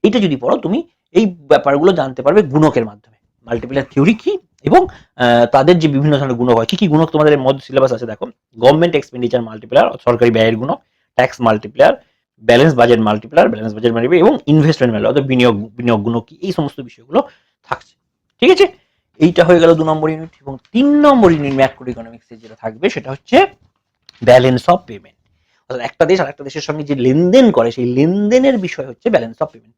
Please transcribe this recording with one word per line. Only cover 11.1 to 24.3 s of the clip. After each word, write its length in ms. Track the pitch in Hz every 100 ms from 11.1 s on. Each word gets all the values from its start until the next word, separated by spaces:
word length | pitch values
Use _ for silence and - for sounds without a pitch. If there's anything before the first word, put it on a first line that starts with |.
| -
ট্যাক্স 260 | 123 -
মাল্টিপ্লায়ার, 520 | 120 107 104 - 139 269 _ _ _ _
ব্যালেন্স 360 | 110 120 160 123
বাজেট 240 | 120 117
মাল্টিপ্লায়ার, 500 | 107 104 - - -
ব্যালেন্স 240 | 107 113
বাজেট 180 | 107 117
মাল্টিপ্লায়ার 360 | 117 123 175 190
এবং 120 | 311 -
ইনভেস্টমেন্ট 460 | 156 151 156 123
ভ্যালু, 160 | 107 110
অর্থাৎ 160 | 135
বিনিয়োগ, 520 | 139 127 123 104 110 113
বিনিয়োগ 280 | 120 110
গুণক 220 | 107 117 -
কি, 120 | 156
এই 100 | 190
সমস্ত 300 | 175 143 -
বিষয়গুলো 400 | 123 _ 120 185 - _ _ _
থাকছে, 320 | _ 127 _ _ _ _ _ _
ঠিক 120 | 247
আছে? 160 | 370 392 - _ _ _ _
এইটা 260 | 160 170
হয়ে 160 | 165 175
গেল 160 | 165 165
দু 80 |
নম্বর 260 | 156 156 156
ইউনিট। 200 | 160 165 _
এবং 160 | 139 135 _
তিন 280 | 226 285 294
নম্বর 320 | 294 262 196
ইউনিট 220 | 160 143
ম্যাক্রোইকোনমিক্সে 840 | 135 131 - 127 117 117 117 _ 113
যেটা 180 | 110 107
থাকবে, 340 | 113 110 180
সেটা 220 | - 131
হচ্ছে 340 | 135 _ 262 392 _ _ _ _ _ _ _
balance 400 | 120